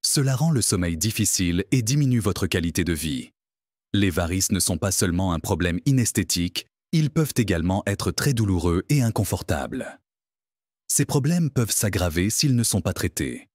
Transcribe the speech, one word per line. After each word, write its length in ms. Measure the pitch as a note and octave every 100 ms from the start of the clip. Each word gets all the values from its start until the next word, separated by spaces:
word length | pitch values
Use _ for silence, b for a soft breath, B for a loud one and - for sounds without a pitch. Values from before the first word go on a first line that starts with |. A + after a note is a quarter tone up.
| -
Cela 300 | - C#3 C3
rend 160 | D#3+
le 100 | C#3+
sommeil 340 | G2+ G2+ F2 E2+
difficile 680 | A2 - G#2 - F2 F2 -
et 100 | C3
diminue 380 | A2 C#3+ C#3 B2
votre 260 | G#2 F2+ F#2
qualité 380 | G2 E2+ E2
de 100 | F2+
vie. 380 | D#2+ D#2+ C2+ - _ _ _ _ _ _
Les 180 | G2+ G2
varices 400 | F2+ E2+ F#2 -
ne 80 | F#2+
sont 180 | - E2+
pas 140 | G2+
seulement 420 | - G2 F2 F#2+
un 60 | E2
problème 400 | - F2+ F2 F2 -
inesthétique, 800 | C3 A2+ - - - F2 - - _ _
ils 180 | E3 D3+
peuvent 240 | - D3+ -
également 460 | G#2+ F2 E2+ F#2+ G2+
être 240 | G2+ -
très 240 | E2+ - A#2+
douloureux 480 | G#2+ F2+ F2 E2+ -
et 120 | C#3+
inconfortables. 960 | A#2 A2 G2+ F#2+ - D#2+ B1+ C3 - - _ _ _ _ _ _ _ _ _
Ces 180 | - C#3
problèmes 440 | D3+ C3+ F3 D#3+
peuvent 220 | C3 A2+
s'aggraver 580 | - G#2+ F#2 F2+ D#2+ F#2+
s'ils 260 | - D3+ B2
ne 80 |
sont 180 | A2+ G#2+
pas 120 | F2
traités. 540 | F2+ F2+ - C2+ A#1+ -